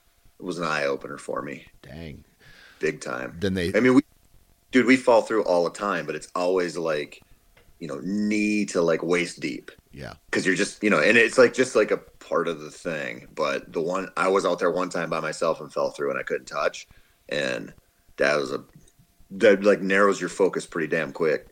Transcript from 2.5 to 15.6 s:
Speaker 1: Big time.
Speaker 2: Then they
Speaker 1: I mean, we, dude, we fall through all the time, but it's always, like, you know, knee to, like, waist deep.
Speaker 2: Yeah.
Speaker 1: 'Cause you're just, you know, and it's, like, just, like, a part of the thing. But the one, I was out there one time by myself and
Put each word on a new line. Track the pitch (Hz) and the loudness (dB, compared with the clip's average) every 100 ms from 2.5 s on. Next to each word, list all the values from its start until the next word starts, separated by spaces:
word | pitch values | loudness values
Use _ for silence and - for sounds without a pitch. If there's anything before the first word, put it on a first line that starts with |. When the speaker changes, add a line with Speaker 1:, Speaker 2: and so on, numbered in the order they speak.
| - - - | -20 -20 -6
Speaker 1:
Big | 78 76 | -4 -4
time. | - 62 64 82 | -8 -8 -10 -6
Speaker 2:
Then | 98 95 | -4 -2
they | 87 | 0
Speaker 1:
I | 98 | 2
mean, | 127 127 | 4 4
we, | - _ _ - _ _ _ | 2 _ _ -20 _ _ _
dude, | 131 127 | 2 4
we | 131 | 4
fall | 127 113 | 6 4
through | - 110 | 4 0
all | - 87 85 | 2 2 0
the | |
time, | - 101 90 78 | -2 -2 -2 -4
but | 76 | -8
it's | - 90 | -8 -2
always, | 90 92 87 80 | 0 0 0 -2
like, | 80 73 71 - _ _ _ _ - - | -2 -4 -6 -14 _ _ _ _ -20 -16
you | - | -12
know, | 71 | -8
knee | 92 104 104 107 104 104 101 | -6 -2 0 0 0 0 0
to, | 92 | 0
like, | 85 80 | 2 2
waist | 82 87 85 - | 2 0 0 -6
deep. | 73 - - - _ | -8 -8 -12 -20 _
Speaker 2:
Yeah. | 67 62 - _ | -16 -16 -16 _
Speaker 1:
'Cause | 104 90 | -2 0
you're | 90 | 0
just, | 101 - | -2 -2
you | 107 | 2
know, | 87 | 4
and | 95 117 | 6 6
it's, | 113 - | 6 6
like, | 120 | 6
just, | - 127 113 | 4 2 2
like, | 107 | 2
a | 95 - - - | 0 -6 -18 -4
part | 78 85 | -2 -2
of | 76 | -6
the | 76 | -10
thing. | - 90 76 65 58 71 - | -12 -8 -6 -8 -10 -12 -6
But | 73 69 - | -4 -4 -6
the | 87 | -6
one, | 80 92 87 - | -4 -4 -4 -2
I | 92 | 2
was | 98 90 | 2 2
out | 87 | 0
there | 90 | 0
one | 85 90 | 0 -2
time | 87 80 | -4 -4
by | 82 | -4
myself | 78 78 82 | -4 -2 -2
and | 78 | -2